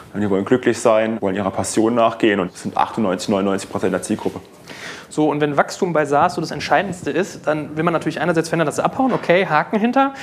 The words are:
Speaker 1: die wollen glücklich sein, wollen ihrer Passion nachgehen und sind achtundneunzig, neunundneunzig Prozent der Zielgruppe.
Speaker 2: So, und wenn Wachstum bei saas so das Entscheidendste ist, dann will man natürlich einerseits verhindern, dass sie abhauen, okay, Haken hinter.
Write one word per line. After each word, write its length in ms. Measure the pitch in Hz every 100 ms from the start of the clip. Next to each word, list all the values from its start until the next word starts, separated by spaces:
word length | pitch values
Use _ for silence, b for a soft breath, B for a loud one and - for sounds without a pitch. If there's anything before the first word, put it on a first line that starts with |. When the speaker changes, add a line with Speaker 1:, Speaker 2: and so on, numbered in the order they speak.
| B
Speaker 1:
die 140 | 101 104
wollen 160 | 98
glücklich 360 | 98 127 - -
sein, 380 | 120 110 110 113
wollen 140 | 98 101
ihrer 140 | 95
Passion 420 | - 95 - 110
nachgehen 460 | 120 113 - 113 101
und 160 | 87 -
sind 200 | - -
achtundneunzig, 520 | - - 101 92 -
neunundneunzig 420 | 98 98 95 -
Prozent 220 | 98 95
der 80 | 90
Zielgruppe. 380 | - 107 95 - - - B B B B B
Speaker 2:
So, 200 | - 151
und 100 | 147
wenn 160 | 147 143
Wachstum 360 | - - 185
bei 120 | 156
saas 300 | 139 143 175
so 60 | 180
das 100 | 156
Entscheidendste 600 | 147 - 147 196 175 165
ist, 340 | 147 196 - -
dann 300 | 156 139 151
will 80 |
man 80 | 170
natürlich 280 | 160 160 -
einerseits 280 | 165 165 160
verhindern, 180 | 165 151
dass 100 | -
sie 80 |
abhauen, 280 | 180 - 262
okay, 340 | 165 - 175 190
Haken 320 | 180 165 214
hinter. 340 | 233 254 269 269